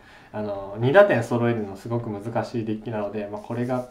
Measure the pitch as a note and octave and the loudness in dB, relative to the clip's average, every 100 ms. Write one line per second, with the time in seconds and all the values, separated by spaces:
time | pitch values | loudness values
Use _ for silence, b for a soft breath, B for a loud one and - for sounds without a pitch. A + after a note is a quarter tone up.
0 | - - - G#2+ G#2+ - - G2+ B2 F3 | -20 -20 -12 -8 -6 -6 -8 0 4 8
1 | G3+ C3 A2+ A#2+ A#2 A#2 G2+ F#2+ A#2+ A#2+ | 8 6 2 2 2 2 -2 -8 -4 -4
2 | A#2 G2+ A2 A#2 G#2+ B2 G#2+ G#2+ - G#2+ | -4 -6 -4 -4 -2 -4 -4 -4 -4 -6
3 | G2+ G#2+ G#2 G#2 - A#2+ B2 B2+ B2 | -4 -4 -6 -8 -6 -4 -2 -2 -4